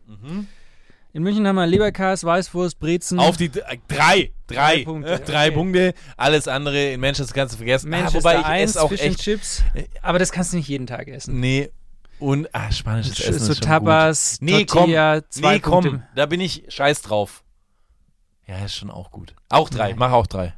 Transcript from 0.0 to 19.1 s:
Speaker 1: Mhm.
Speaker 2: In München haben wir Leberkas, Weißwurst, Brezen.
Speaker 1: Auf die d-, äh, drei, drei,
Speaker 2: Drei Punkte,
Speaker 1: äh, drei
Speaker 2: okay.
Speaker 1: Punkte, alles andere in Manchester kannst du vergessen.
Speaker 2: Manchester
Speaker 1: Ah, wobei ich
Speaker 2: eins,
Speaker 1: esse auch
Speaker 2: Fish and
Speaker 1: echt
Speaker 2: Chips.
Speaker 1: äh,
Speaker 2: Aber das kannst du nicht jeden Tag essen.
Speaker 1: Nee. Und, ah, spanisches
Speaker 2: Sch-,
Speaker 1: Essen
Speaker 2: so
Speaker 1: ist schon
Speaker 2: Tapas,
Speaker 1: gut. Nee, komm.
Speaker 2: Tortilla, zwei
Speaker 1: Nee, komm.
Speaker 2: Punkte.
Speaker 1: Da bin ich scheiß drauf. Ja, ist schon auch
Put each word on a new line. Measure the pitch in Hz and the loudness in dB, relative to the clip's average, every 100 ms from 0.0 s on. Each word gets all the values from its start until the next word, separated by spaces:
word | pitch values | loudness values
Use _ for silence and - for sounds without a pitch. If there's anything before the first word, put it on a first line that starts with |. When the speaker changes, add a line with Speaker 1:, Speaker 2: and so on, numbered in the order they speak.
| - | -20
Speaker 1:
Mhm. | 104 131 190 202 - - - - - - | -20 -12 -12 -12 -16 -20 -20 -20 -20 -14
Speaker 2:
In | 151 | -4
München | 185 208 202 | -2 2 2
haben | 185 | 2
wir | 170 | 4
Leberkas, | 190 214 - 190 190 | 4 2 0 -2 -2
Weißwurst, | 165 175 175 175 180 - | 0 -2 -2 -4 -4 -4
Brezen. | 151 175 - 180 | -4 -2 -2 2
Speaker 1:
Auf | 151 170 | 4 4
die | 170 | -2
d-, | 175 | -4
äh, | - 123 - | -10 -14 -6
drei, | 143 160 190 123 - - | 2 4 4 2 -6 -8
drei, | 123 | 0
Speaker 2:
Drei | 151 160 | 2 2
Punkte, | 156 156 151 | -2 -8 -4
Speaker 1:
äh, | 175 | -6
drei | 147 147 151 | -2 0 2
Speaker 2:
okay. | 147 | 0
Speaker 1:
Punkte, | 185 180 185 - - - | 0 2 2 -2 -14 -2
alles | 131 151 147 | 2 2 0
andere | 135 143 143 143 | -4 -2 0 -2
in | 127 | 0
Manchester | 135 139 131 | -2 -2 -4
kannst | 135 135 113 | -4 -4 -4
du | |
vergessen. | 117 131 151 | 0 0 0
Speaker 2:
Manchester | 170 - 160 | -2 2 4
Speaker 1:
Ah, | |
wobei | 165 165 | 4 4
ich | 156 | 2
Speaker 2:
eins, | 175 220 | 0 0
Speaker 1:
esse | 180 | 2
auch | 156 | 0
Speaker 2:
Fish | 196 | 2
and | 190 | -2
Speaker 1:
echt | 180 | -2
Speaker 2:
Chips. | 208 208 - - - | -2 -4 -4 0 2
Speaker 1:
äh, | - - - | 0 -6 -8
Speaker 2:
Aber | 175 175 | -2 0
das | 180 | 0
kannst | 180 175 | -2 -4
du | 175 | -4
nicht | 139 | -4
jeden | 135 127 | -8 -8
Tag | 120 135 | -10 -12
essen. | 131 - 127 | -12 -6 -2
Speaker 1:
Nee. | 127 135 143 - - - - - | 2 0 -2 -10 -20 -20 -20 -8
Und, | 143 139 160 | -2 -2 -2
ah, | 120 107 | -6 -4
spanisches | - 113 113 107 - | -4 -2 -4 -4 -4
Speaker 2:
Sch-, | - | -2
Speaker 1:
Essen | 139 110 | 0 0
Speaker 2:
so | |
Speaker 1:
ist | - | 0
schon | - | 2
Speaker 2:
Tapas, | 156 107 160 160 156 - - | 2 4 4 4 2 -2 -2
Speaker 1:
gut. | 151 | 2
Nee, | 208 202 | 2 4
komm. | 170 | 4
Speaker 2:
Tortilla, | 175 160 156 156 - | 4 6 4 2 -2
zwei | 135 151 147 | 0 2 2
Speaker 1:
Nee, | |
komm. | 151 175 170 | 4 2 2
Speaker 2:
Punkte. | 131 - 131 | -2 -6 -2
Speaker 1:
Da | 143 | 0
bin | 175 | 0
ich | 185 - - | -4 -6 -12
scheiß | - 143 151 | 0 0 0
drauf. | - 107 101 - _ _ _ _ _ _ _ _ _ _ - | -2 -2 -2 -8 _ _ _ _ _ _ _ _ _ _ -14
Ja, | 92 | -10
ist | 104 - | -8 -10
schon | - | -12
auch | - 90 | -14 -16